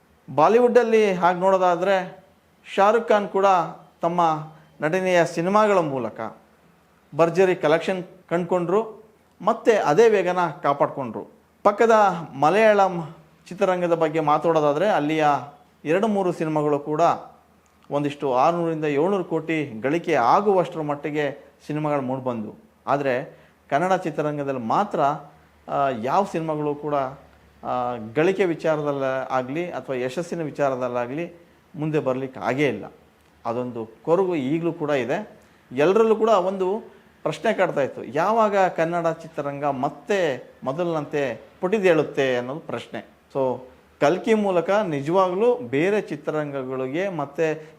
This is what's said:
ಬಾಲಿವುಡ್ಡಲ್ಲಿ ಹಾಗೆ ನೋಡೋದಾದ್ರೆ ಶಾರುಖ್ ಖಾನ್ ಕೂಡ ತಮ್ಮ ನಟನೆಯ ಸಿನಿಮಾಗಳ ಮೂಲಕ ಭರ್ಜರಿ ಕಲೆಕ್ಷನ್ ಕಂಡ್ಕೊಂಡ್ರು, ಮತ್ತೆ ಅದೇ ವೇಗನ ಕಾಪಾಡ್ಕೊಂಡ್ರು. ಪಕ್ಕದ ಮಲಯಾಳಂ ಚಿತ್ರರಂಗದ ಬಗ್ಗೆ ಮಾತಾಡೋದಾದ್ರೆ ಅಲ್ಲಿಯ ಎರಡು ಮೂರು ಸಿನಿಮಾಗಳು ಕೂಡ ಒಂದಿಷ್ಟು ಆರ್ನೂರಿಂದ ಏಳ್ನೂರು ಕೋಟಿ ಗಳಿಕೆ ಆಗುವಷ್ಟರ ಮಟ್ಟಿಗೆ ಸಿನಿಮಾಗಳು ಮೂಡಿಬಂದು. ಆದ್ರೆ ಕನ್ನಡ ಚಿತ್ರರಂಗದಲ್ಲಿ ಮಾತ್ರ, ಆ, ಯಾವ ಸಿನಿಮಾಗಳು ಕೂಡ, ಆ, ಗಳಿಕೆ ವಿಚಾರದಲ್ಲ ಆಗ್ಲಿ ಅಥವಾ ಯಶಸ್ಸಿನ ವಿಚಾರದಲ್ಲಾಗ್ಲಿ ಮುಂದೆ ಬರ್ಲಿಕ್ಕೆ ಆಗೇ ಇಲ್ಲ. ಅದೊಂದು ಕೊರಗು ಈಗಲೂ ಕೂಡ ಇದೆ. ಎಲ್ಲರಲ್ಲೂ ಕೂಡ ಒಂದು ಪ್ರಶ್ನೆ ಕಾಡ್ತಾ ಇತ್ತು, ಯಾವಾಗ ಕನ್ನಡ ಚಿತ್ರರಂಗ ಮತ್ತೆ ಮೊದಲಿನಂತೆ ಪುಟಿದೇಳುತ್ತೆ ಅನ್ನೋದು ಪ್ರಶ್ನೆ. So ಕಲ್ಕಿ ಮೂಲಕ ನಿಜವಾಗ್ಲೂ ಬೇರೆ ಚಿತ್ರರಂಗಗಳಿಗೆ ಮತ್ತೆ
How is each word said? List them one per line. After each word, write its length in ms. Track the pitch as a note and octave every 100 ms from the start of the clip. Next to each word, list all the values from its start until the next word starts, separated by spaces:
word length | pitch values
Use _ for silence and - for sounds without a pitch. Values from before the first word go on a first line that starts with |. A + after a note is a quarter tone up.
| _ _ -
ಬಾಲಿವುಡ್ಡಲ್ಲಿ 800 | C#3 D#3+ A3+ A#3+ A#3 A#3 A3 G#3+
ಹಾಗೆ 260 | F3+ F3 F3
ನೋಡೋದಾದ್ರೆ 840 | F#3+ F#3+ F3+ E3+ F#3 F#3+ F3+ - _ _ _ _ -
ಶಾರುಖ್ 340 | - G3 A3+ A3+
ಖಾನ್ 200 | G#3+ G3+
ಕೂಡ 180 | G3 G3 F#3 E3 - - _
ತಮ್ಮ 440 | E3+ F3 E3 D3+ D3+ - - -
ನಟನೆಯ 440 | D3+ F#3 F#3 F3+
ಸಿನಿಮಾಗಳ 540 | E3 E3+ F3 G#3 G#3+ F#3+
ಮೂಲಕ 580 | D#3+ C3+ A2+ - A2 - _ _ _ _ _ _ _ C#3+
ಭರ್ಜರಿ 400 | E3 E3 F#3 F3+
ಕಲೆಕ್ಷನ್ 480 | D3+ E3 E3 F#3+ F3 - _
ಕಂಡ್ಕೊಂಡ್ರು, 720 | E3+ F3 F3+ E3+ G3 A3 - - _ _ _
ಮತ್ತೆ 360 | F#3 A#3+ C4+ G#3
ಅದೇ 320 | - D#3 A3+
ವೇಗನ 300 | G3+ F3 F3+ E3+ D3
ಕಾಪಾಡ್ಕೊಂಡ್ರು. 800 | D3 C#3+ C#3+ - B2+ G#2 - _ _ _
ಪಕ್ಕದ 280 | G3+ G#3 A3+ A3 G3+ F3 D#3 C3+
ಮಲಯಾಳಂ 760 | D3 G3 A3 G#3 F#3+ F3 D3+ - _ _ -
ಚಿತ್ರರಂಗದ 460 | F3 F#3+ F3+ F3
ಬಗ್ಗೆ 260 | E3 D#3+ D#3
ಮಾತಾಡೋದಾದ್ರೆ 680 | D3+ D3+ E3+ D#3+ D3 C#3+ G3+
ಅಲ್ಲಿಯ 380 | F3 D3 D#3 D3+ C#3 B2+ - _ _
ಎರಡು 240 | C#3 F3 A3
ಮೂರು 240 | G3+ F#3
ಸಿನಿಮಾಗಳು 460 | E3 D#3+ D3+ D3+ C#3+
ಕೂಡ 220 | D3 D3+ E3 A#2+ - - _ _ _ _ -
ಒಂದಿಷ್ಟು 440 | C#3+ C#3+ C#3+ C#3+
ಆರ್ನೂರಿಂದ 500 | B2 D3 E3+ E3 D#3
ಏಳ್ನೂರು 400 | D3+ C#3 F3 G3+
ಕೋಟಿ 560 | F3 D#3+ D#3 D#3+ C3+ A2
ಗಳಿಕೆ 340 | B2+ E3 F3
ಆಗುವಷ್ಟರ 640 | C#3+ A#2 E3+ G#3 F#3+ E3+ D#3+
ಮಟ್ಟಿಗೆ 720 | D3+ C#3+ D#3 D3+ C#3+ C3+ - _ -
ಸಿನಿಮಾಗಳು 340 | D3+ D3+ D3
ಮೂಡಿಬಂದು. 540 | B2+ C3 B2+ A#2 G#2+ - _ _ -
ಆದ್ರೆ 520 | C#3+ C#3 B2 - - _ _ _
ಕನ್ನಡ 220 | C#3 F3+
ಚಿತ್ರರಂಗದಲ್ಲಿ 680 | F#3 F3 D3+ D3+ D3 C#3 C3
ಮಾತ್ರ, 400 | A2+ D3 G3+ F3+ C#3+ D3+ - - _ _ -
ಆ, 200 | D3 C#3 B2
ಯಾವ 240 | A#2 E3+ G3
ಸಿನಿಮಾಗಳು 420 | F3 D#3+ D3+ D3+
ಕೂಡ, 200 | D3 D3+ D3 C3 C#3+ - _ _ _
ಆ, 320 | B2 B2 B2 B2 A2
ಗಳಿಕೆ 300 | A2+ E3+ F#3+
ವಿಚಾರದಲ್ಲ 580 | F#3 D3+ E3 D3+ D3 C#3 C3+ C3 B2+
ಆಗ್ಲಿ 400 | C3 B2+ D3 F3
ಅಥವಾ 260 | C#3+ B2+ B2+
ಯಶಸ್ಸಿನ 460 | B2+ F3+ E3+ E3+
ವಿಚಾರದಲ್ಲಾಗ್ಲಿ 1040 | D3+ D3 C#3+ B2+ B2+ B2 A#2+ C#3+ F3 - _ _ _
ಮುಂದೆ 240 | D#3+ D#3 D3+
ಬರ್ಲಿಕ್ಕೆ 420 | C3 C3 C3+ A2+
ಆಗೇ 280 | F#2+ C3 D3
ಇಲ್ಲ. 160 | A2 - - _ _ _ _ A#2+
ಅದೊಂದು 400 | A#2 B2 A#2 A2 -
ಕೊರಗು 320 | - F3 F#3
ಈಗಲೂ 380 | E3+ C3 E3 E3
ಕೂಡ 180 | D#3+ D3
ಇದೆ. 400 | C#3+ A#2 E3+ G#3+ - _ _ _
ಎಲ್ಲರಲ್ಲೂ 440 | B2 D#3 G#3 A3+ G#3+
ಕೂಡ 120 | A3
ಒಂದು 640 | G3+ F#3 G3 F#3 G#3+ - - _ _
ಪ್ರಶ್ನೆ 300 | D3+ D3+ A3+
ಕಾಡ್ತಾ 280 | G3+ F3 D3
ಇತ್ತು, 240 | C3 -
ಯಾವಾಗ 520 | G#2+ C3 F#3 A3+ G#3+ G3+
ಕನ್ನಡ 500 | F#3 F3 E3 F3 E3
ಚಿತ್ರರಂಗ 580 | D#3+ D#3+ - C#3+ C#3+
ಮತ್ತೆ 880 | D3 C3 C#3+ - - G3+ E3 B2 - -
ಮೊದಲಿನಂತೆ 800 | B2 D3 F3 D#3+ C#3+ D3 C3+ A2 - _
ಪುಟಿದೇಳುತ್ತೆ 760 | F#3 A3 F#3 D#3 D3 - C3+ B2
ಅನ್ನೋದು 240 | B2 D3+
ಪ್ರಶ್ನೆ. 540 | - A#2 - A2+ - _ _
So 240 | C#3+ C3 B2 - - _ _
ಕಲ್ಕಿ 340 | D3 F#3 A#3+
ಮೂಲಕ 360 | A3 G3+ F3+ F3+
ನಿಜವಾಗ್ಲೂ 880 | G3+ G3 C#3+ C#3 F#3+ F#3 F3+ A#3+ A#3+
ಬೇರೆ 420 | B2 C3+ F3+ G#3
ಚಿತ್ರರಂಗಗಳಿಗೆ 1080 | F#3+ D3 - D#3 D3 C#3 B2+ C3 C3 D3 G3
ಮತ್ತೆ 640 | E3+ C#3 - D#3+ D#3 -